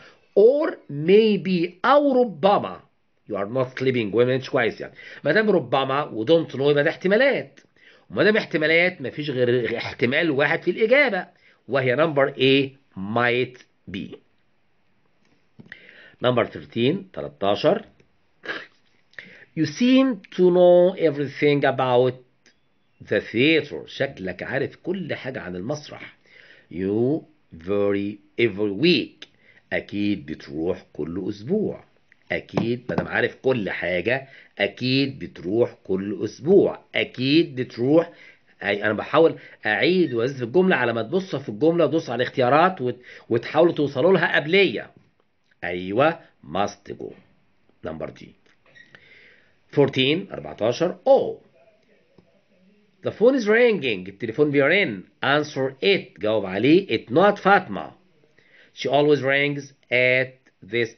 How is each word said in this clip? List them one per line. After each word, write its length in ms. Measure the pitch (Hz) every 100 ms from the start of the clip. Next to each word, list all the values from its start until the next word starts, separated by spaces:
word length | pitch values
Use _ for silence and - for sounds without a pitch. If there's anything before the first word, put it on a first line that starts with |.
| - _ _ -
"Or 320 | 220 294 330 - -
maybe"، 800 | 143 160 202 220 202 151 180 165 -
أو 380 | 233 285 285 254
ربما. 580 | 233 156 190 190 101 85 _ _ _ _ -
"You 40 |
are 140 | 98 101
not 320 | 127 127 -
sleeping." 340 | 131 123 104
وما 100 | 104
نمتش 260 | 123 131 127
كويس 300 | 135 117 -
يعني. 140 | 67 - - -
ما 80 | 143
دام 180 | 180 214
ربما 540 | 180 123 139 135 139
و 220 | 151 110 113
don't 260 | 165 151
know 80 | 127
يبقى 240 | 143 143
ده 60 | 151
احتمالات. 720 | - 185 208 277 185 - _ _ _ _ _ _
وما 140 | 107
دام 120 | 185 220
احتمالات 640 | 151 165 151 165 180 180
مفيش 300 | 127 - 151
غير 460 | 127 123 123 110 113
احتمال 540 | - - 123 147 170
واحد 320 | 131 143 160
في 80 | 175
الإجابة، 560 | 180 220 269 269 185 - _ _ _ -
وهي 280 | 135 127 123
number 340 | 165 139 135
A، 380 | - 131 135 139 - _ 95
might 640 | 98 120 120 120 127 - - _ - 90
be. 200 | 69 - _ _ _ _ _ _ _ _ _ _ _ _ _ _ - - - - - - 120
Number 200 | 120 101
thirteen، 500 | 90 73 113 123 190 -
تلتاشر. 720 | - 73 - 98 104 147 - - _ _ _ _ _ - - - _ _ _ _ - - - - 160
"You 60 |
seem 520 | 151 - 247 262 269 196 - -
to 80 | 180
know 460 | 180 180 175 180 190 160
everything 520 | 139 135 - 147 143
about 520 | 139 127 131 123 127 127 _ _ _ _ _ _ _ - -
the 100 | 107 -
theater." 540 | 107 143 160 - 78 -
شكلك 560 | - 135 135 92 90
عارف 340 | 87 131 131 -
كل 380 | - 190 147
حاجة 260 | 113 127 -
عن 160 | 92 90
المسرح. 600 | 104 147 - - - _ _ - - - -
"You 480 | 82 95 107 123 156 - _ _
very 640 | 85 85 101 101 101 101 104 _ -
every 420 | 117 98 107 98
week." 460 | 165 147 85 - - _ _ _ -
أكيد 540 | 90 - 101 101 95 71
بتروح 600 | 73 - 71 85 - -
كل 340 | - 78 90 92
أسبوع. 560 | 104 113 214 185 - - _ _ _ -
أكيد 520 | - - - 113 123 -
ما 80 | -
دام 120 | 82
عارف 280 | 101 120 -
كل 280 | 127 127 90
حاجة، 580 | - 85 90 98 131 135 - - -
أكيد 600 | 101 - 127 131 135 -
بتروح 560 | 85 - 87 113 - -
كل 400 | - 95 101 98
أسبوع. 600 | 107 - 135 196 98 - _
أكيد 640 | 113 107 - 131 156 156 127
بتروح. 520 | 123 110 127 160 170 - - _ _ -
أي، 220 | 95 101
أنا 80 | 104
بحاول 460 | 104 - 147 165 143 - - 107
أعيد 480 | 101 143 185 151
وأزيد 220 | 117 127 127
في 80 |
الجملة. 320 | 117 156 190 147
على 160 | 120
ما 100 | 113
تبصوا 360 | 113 180 185 143
في 100 | 127
الجملة 360 | 104 156 170
وتدوسوا 280 | 147 160 147
على 100 | 120
الاختيارات 580 | 120 - 123 143 185 185
وت-، 200 | 123 120 - - -
وتحاولوا 440 | 117 - 147 170
توصلوا 400 | 151 127 127 165
لها 240 | 185 180 170
قبلية. 540 | 151 190 180 95 - _ _ _ _ _ _ _
أيوة، 560 | 87 90 92 104 151 165 - _
must 480 | - 85 104 - -
go. 200 | - - - _ _ _ _ _ _ 82
Number 200 | 80 76
D. 180 | - - _ _ _ _ - - - _ - - _ _ _ _ 147
Fourteen، 560 | 139 131 131 160 -
أربعتاشر. 640 | 71 76 78 107 127 175 185 262
"Oh. 260 | 254 120 - _ _ _ _ _ _ 175 180 _ _ _ _ _ _ _ _ 120
The 40 |
phone 300 | - 226 277
is 60 | 208
ringing." 600 | 220 247 196 131 95 92
التليفون 420 | 95 117 - 147
بيرن. 520 | 143 139 190 175 98 - _
"Answer 480 | 123 147 147 139 131 -
it." 360 | 190 185 - -
جاوب 260 | 104 110 95
عليه. 400 | 95 127 175 196
"It's 240 | 110 -
not 260 | 135 202 202
Fatma. 520 | 190 196 185 92 71 - _ _ _ _ _ _ _
She 160 | - 127
always 320 | 139 147 143
rings 420 | 131 139 143 143 139 _ -
at 360 | 123 127 127 131 - _ _ 95
this 160 | 117 110